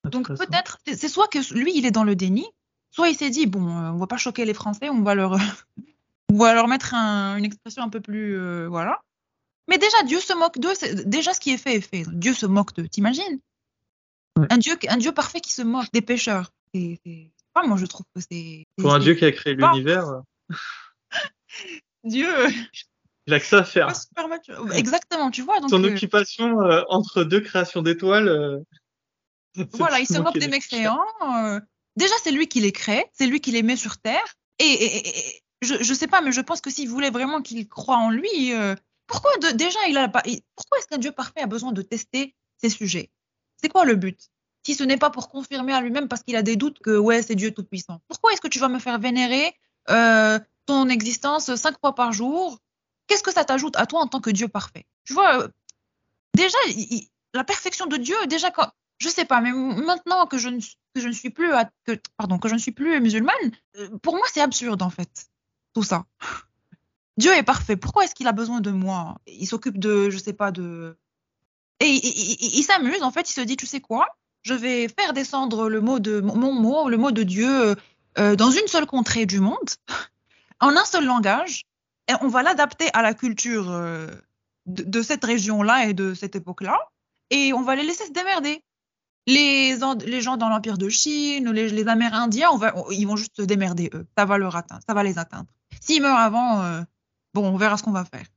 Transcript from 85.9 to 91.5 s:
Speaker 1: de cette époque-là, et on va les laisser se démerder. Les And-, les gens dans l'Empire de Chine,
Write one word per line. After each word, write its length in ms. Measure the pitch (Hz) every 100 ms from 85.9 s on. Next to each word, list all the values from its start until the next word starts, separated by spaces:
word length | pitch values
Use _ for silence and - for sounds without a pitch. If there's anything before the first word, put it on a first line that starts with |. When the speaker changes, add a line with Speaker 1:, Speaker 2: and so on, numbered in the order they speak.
Speaker 1:
de 200 | 190 190
cette 220 | 180 196
époque-là, 420 | 196 180 180 190 285 640 _ _ _ _
et 240 | 277 269
on 80 | 262
va 140 | 254
les 80 | 262
laisser 220 | 302 -
se 60 | 403
démerder. 520 | 294 370 370 285 311 _ _ _ _ _ _
Les 560 | - 269 285 277 262 262
And-, 200 | 269 240
les 160 | - 247
gens 140 | 233
dans 140 | 254 226
l'Empire 280 | 214 220 196
de 120 | 196
Chine, 600 | 208 302 294 294 285 240